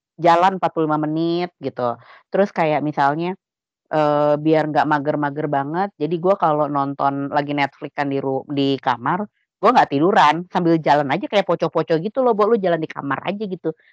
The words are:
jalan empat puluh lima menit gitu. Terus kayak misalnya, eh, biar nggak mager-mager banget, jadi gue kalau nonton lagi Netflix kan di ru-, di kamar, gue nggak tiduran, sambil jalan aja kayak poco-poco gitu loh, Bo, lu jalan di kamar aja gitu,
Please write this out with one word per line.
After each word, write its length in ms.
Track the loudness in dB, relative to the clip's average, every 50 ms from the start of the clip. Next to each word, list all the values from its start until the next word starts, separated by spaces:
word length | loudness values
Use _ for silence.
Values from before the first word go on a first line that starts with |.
| _ _ _
jalan 400 | 0 4 4 4 6 4 2 2
empat 140 | 0 -4 -2 -2
puluh 120 | -2 -2 0
lima 80 | 0 -2
menit 520 | -2 -2 -2 -2 -2 -2 -2 -4 -4 -6 _ -10
gitu. 360 | -10 -8 -6 -4 -4 -4 -4 -6 -12 -20 -20 -20 _ _ 0
Terus 160 | 0 0 0 0
kayak 280 | 0 0 2 0 0
misalnya, 520 | -2 -2 0 0 2 2 0 0 -4 -6 -6 -8 _ _ _ _ _ _ _ _ _ -4 0
eh, 400 | 0 2 2 2 2 2 2 2
biar 260 | 2 2 2 2 2 2 0
nggak 160 | 0 0 2 2
mager-mager 560 | 0 0 0 -2 -2 -2 -2 -4 -4 -4 -4 -2
banget, 400 | -2 -2 -2 -2 -4 -4 -4 -4 -6 -6
jadi 140 | -4 -4 -2
gue 180 | 0 2 2 2 2
kalau 240 | 2 0 2 2 0
nonton 640 | -2 -2 -2 -2 -4 -4 -2 -2 -2 -2 -2 -4 -4
lagi 240 | -2 -4 -2 -2 -2
Netflix 400 | -2 -2 -4 _ -8 -16 -10 -6
kan 160 | -6 -4 -4
di 80 | -4
ru-, 280 | -4 -4 -4 -4 -6 -6 -6
di 280 | -2 -2 0 0 0 -2
kamar, 440 | -2 -2 -2 -2 -2 -4 -2 -4 -4 -8 _ _ _ _ _ _
gue 80 | 2 4
nggak 200 | 4 4 4 2
tiduran, 460 | 2 0 2 2 4 4 4 4 4 0 -4 -6
sambil 260 | -4 0 2 2 2 2
jalan 260 | 2 2 2 2 2 0 -2
aja 120 | -4 -4 -2
kayak 160 | -2 0 0
poco-poco 460 | 0 0 -2 -2 -2 -2 -2 -2 0 0
gitu 220 | -2 -2 -2 -2 0
loh, 120 | 0 2 2
Bo, 120 | 2 2 2
lu 80 | 2
jalan 240 | 2 2 0 0 0
di 80 | -2 -6
kamar 320 | -8 -8 -6 -6 -6 -4 -4
aja 180 | -6 -6 -6 -6
gitu, 260 | -8 -8 -6 -6 -6 -8 _ _ _